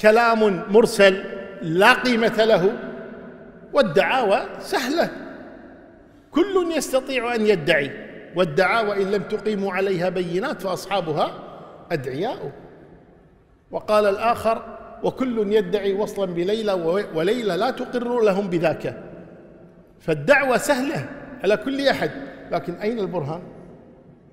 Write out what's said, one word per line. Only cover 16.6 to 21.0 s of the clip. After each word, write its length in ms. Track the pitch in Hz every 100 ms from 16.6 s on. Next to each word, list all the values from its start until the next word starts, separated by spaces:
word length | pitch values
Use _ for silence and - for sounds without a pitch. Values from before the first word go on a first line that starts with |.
| 208
و-، 320 | 185 160 190 202
وليلى 420 | 160 180 247 208 170
لا 140 | 247
تقر 500 | 247 240 240 240 240
لهم 300 | 214 190 202
بذاك". 520 | 170 165 - 135 - - - - - - - - - - _
فالدعوة 560 | - 151 151 285 269 226
سهلة 520 | - 254 277 208